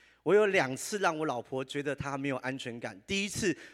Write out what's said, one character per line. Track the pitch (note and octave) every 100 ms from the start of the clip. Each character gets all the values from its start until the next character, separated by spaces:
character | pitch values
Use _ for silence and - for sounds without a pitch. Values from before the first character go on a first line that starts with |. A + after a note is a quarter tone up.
| _ _
我 | D3
有 | G#3 G#3+
两 | F#3+ C3 C3
次 | - G#3
让 | F#3 D#3
我 |
老 | D#3 B2
婆 | - C3
觉 | C3+ C#3+
得 | C#3+ C3+
她 | C#3+ C#3
没 | C#3
有 | B2+
安 | B2+ C3
全 | B2+ A#2
感。 | A#2 F#2+ -
第 | G3
一 | G3+
次 | - G#3 - -